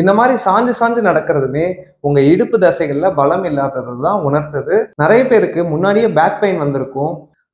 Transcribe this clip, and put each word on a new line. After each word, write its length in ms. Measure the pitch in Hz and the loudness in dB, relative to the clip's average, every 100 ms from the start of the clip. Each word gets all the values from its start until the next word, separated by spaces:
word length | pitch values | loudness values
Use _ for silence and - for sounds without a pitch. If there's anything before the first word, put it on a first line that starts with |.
இந்த 120 | 185 208 | 2 4
மாதிரி 160 | 254 247 | 2 2
சாஞ்சு 280 | 190 196 247 233 | 0 0 0 0
சாஞ்சு 220 | 233 233 202 | 0 0 0
நடக்கிறதுமே 560 | 156 160 151 131 143 175 180 - _ 143 | 0 0 -2 0 -2 -4 -6 -14 _ 0
உங்க 100 | 143 139 | 4 4
இடுப்பு 240 | 175 226 220 | 4 2 2
தசைகள்ல 460 | 180 - 151 143 185 151 | 2 2 -2 0 -2 2
பலம் 260 | 139 185 175 | 0 0 -2
இல்லாததை 460 | 143 135 131 120 123 156 | -2 -4 -6 -8 -6 -4
தான் 160 | 202 143 | -2 -2
உணர்த்துது. 480 | 147 151 143 - 208 220 - | -2 -2 -6 -2 -2 -2 -2
நிறைய 200 | 156 233 254 | 2 4 4
பேருக்கு 300 | 226 - 165 170 | 2 2 -2 -2
முன்னாடியே 360 | 151 190 208 226 156 | 0 0 2 0 2
பேக் 200 | 175 202 | 0 0
பெயின் 200 | 202 175 | -2 0
வந்திருக்கும், 500 | 143 135 127 135 151 175 - _ _ | -2 -2 -4 -6 -6 -6 -14 _ _